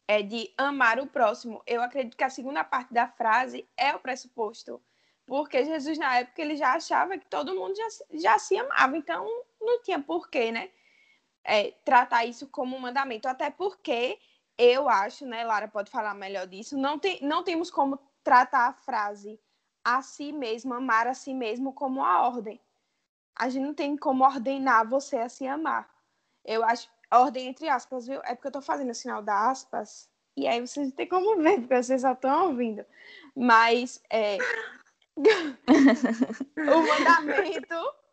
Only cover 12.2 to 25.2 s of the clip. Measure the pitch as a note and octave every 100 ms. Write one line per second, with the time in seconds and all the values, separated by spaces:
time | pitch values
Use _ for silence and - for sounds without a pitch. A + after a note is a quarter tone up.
12.2 | A#3+ A#3 C#4 D4 B3+ C4 B3 C4 C4+ A3
13.2 | C4 C4 D4+ C#4+ F#4+ - - A#3+ B3 G#4+
14.2 | _ _ _ - A#3+ C4 C#4+ G3+ G#3 -
15.2 | C4+ A3+ A#3 G#3 G#3+ G#3 G3+ B3 G#3+ G3+
16.2 | F#3+ G3 F#3 F#3+ A3+ C#4 C4+ D4+ G4 F4+
17.2 | C#4+ E4 F#4 E4 E4+ D#4+ C#4 C4+ _ _
18.2 | C#4+ B3+ C4+ C4+ A#3+ - - A3+ G#3 G#3
19.2 | G#3 G#3+ _ _ _ _ A3+ B3+ C4+ -
20.2 | D4 D4+ A#3 A3+ C4 A#3+ C4 A3+ A#3+ C4
21.2 | C#4 C4 A3+ A#3+ C4+ C4 C4+ C4+ D#4 F4
22.2 | - B3 G#3+ - _ _ _ _ _ _
23.2 | _ - B3+ C4 C#4+ D4+ C#4+ D4 D4 C4
24.2 | C4+ C4+ A#3+ C4+ C4 A3+ A3 C4+ - B3